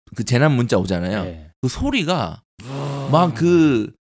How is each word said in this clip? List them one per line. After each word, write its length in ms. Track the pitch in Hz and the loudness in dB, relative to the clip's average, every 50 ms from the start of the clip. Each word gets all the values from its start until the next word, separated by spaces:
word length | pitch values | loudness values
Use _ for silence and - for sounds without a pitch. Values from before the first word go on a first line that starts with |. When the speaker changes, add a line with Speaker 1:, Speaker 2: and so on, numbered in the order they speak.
| _ - - | _ -16 -10
Speaker 1:
그 80 | - 107 | -8 -2
재난 260 | - 123 120 147 156 | 0 2 2 4 2
문자 260 | 139 123 123 120 120 | 2 2 2 2 2
오잖아요. 460 | 95 92 90 92 85 87 90 104 101 95 | 0 0 0 -2 -4 -2 -4 -4 -4 -6
Speaker 2:
네. 260 | 90 82 80 78 - _ - | -8 -10 -12 -18 -20 _ -4
Speaker 1:
그 80 | - 127 | -4 -4
소리가 720 | - - 254 285 285 233 156 156 185 147 104 80 - - _ _ _ - - 127 139 139 143 143 139 139 135 135 | -2 -2 -2 -2 0 0 0 0 -2 -2 -2 -6 -8 -14 _ _ _ -18 -14 -12 -10 -8 -8 -8 -8 -8 -2 2
막 240 | 147 165 180 165 113 | 2 2 2 2 0
그 600 | 131 165 175 175 165 156 151 127 110 104 - - _ _ _ _ | 0 2 4 6 6 6 4 4 2 -2 -4 -10 _ _ _ _